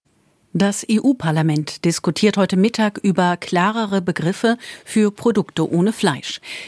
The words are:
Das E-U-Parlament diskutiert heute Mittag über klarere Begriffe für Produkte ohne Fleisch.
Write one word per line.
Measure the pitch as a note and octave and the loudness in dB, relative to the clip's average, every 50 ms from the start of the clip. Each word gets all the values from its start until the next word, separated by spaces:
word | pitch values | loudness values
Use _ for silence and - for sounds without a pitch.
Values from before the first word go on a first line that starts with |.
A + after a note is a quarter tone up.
| _ _ _ _ _ _ _ _ _ _ | _ _ _ _ _ _ _ _ _ _
Das | - E3+ G3 G3+ G3 - - - | 0 0 0 0 0 -2 -2 0
E-U-Parlament | A3 G#3+ - C4+ C4+ - D#3 E3 D3+ D#3+ D#3+ D#3+ D3+ D3+ D3 - - - - | 0 2 4 2 0 2 0 0 2 2 2 2 0 0 -2 -4 -6 -2 -2
diskutiert | E3+ E3 - - F3+ D#3 - G#3 G#3 G3 | -2 0 0 -2 -4 0 2 2 2 4
heute | G3+ F#3+ F3+ G3 | 2 0 2 2
Mittag | F#3 G3 A3+ - - G#3+ G#3 G#3 - | 2 2 2 2 0 -2 -2 -2 -2
über | - G3 E3+ F#3 F3+ F3 F3 | -2 0 2 2 2 2 0
klarere | F3 - - F#3 F3 F3+ G#3 A3 A#3 A3 G3 G3 F#3+ | -2 -4 -2 0 0 0 0 0 -2 -2 -2 -2 -2
Begriffe | F3+ F3+ D#3+ - D#3+ E3+ G3 - - A3+ A#3 A#3+ - - - - - | -2 -2 -4 -2 -2 -4 -2 0 0 0 0 0 -4 -12 -18 -18 -16
für | - - A3 G#3+ G#3 | -2 0 2 2 2
Produkte | G#3 - - A#3+ G#3+ G#3+ E3+ - - - D#3+ - | 0 0 0 0 2 0 -2 -2 -4 -4 -2 0
ohne | D#3+ E3+ F#3 G#3+ | 0 2 2 0
Fleisch. | A3 - - F3 C3+ - - - - - - - - - - | 0 0 0 0 0 -2 -6 -12 -12 -12 -14 -14 -14 -14 -16